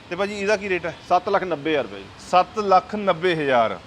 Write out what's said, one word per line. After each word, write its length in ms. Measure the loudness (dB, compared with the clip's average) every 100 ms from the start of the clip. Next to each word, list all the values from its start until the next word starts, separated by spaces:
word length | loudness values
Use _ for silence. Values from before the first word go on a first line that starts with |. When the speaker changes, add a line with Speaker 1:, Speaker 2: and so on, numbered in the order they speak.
| -10
Speaker 1:
ਤੇ 60 | -6
ਭਾਜੀ 240 | -4 -4
ਇਹਦਾ 180 | -2 -2
ਕੀ 120 | -2
ਰੇਟ 160 | -4 -4
ਹੈ? 100 | -10 0
Speaker 2:
ਸੱਤ 200 | 0 2
ਲੱਖ 140 | -2
ਨੱਬੇ 260 | -2 -4 -2
ਹਜ਼ਾਰ 140 | -2
ਰੁਪਏ 140 | -2 -10
ਜੀ। 60 | -16 -20 2
Speaker 1:
ਸੱਤ 280 | 2 2 -2
ਲੱਖ 360 | 2 2 2 -2
ਨੱਬੇ 400 | -2 0 0 0
ਹਜ਼ਾਰ। 440 | 2 2 2 -2